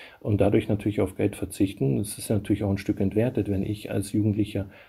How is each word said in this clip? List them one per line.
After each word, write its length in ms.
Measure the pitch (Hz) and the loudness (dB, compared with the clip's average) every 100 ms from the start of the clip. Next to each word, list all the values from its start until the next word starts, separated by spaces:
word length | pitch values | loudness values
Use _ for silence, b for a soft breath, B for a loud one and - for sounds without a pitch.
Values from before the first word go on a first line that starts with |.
| B B | B B
und 220 | - 104 | 0 4
dadurch 260 | 104 110 110 | 6 4 4
natürlich 320 | 104 107 104 | 0 0 0
auf 160 | 95 - | 0 0
Geld 220 | 104 - | -2 -2
verzichten. 640 | - - 95 - 135 123 | -6 0 -2 0 0 0
Das 180 | 101 - | -2 -6
ist 120 | - | -2
natürlich 360 | 107 - 101 104 | 0 0 0 2
auch 60 | |
ein 60 | 98 | 0
Stück 220 | - 101 | 0 0
entwertet, 500 | 98 107 120 113 101 | 0 2 0 0 -2
wenn 140 | 101 | -2
ich 260 | 98 104 - | -2 -4 -4
als 220 | 107 101 | -6 -2
Jugendlicher 540 | 107 107 101 104 101 98 b | 0 2 2 0 -2 -6 b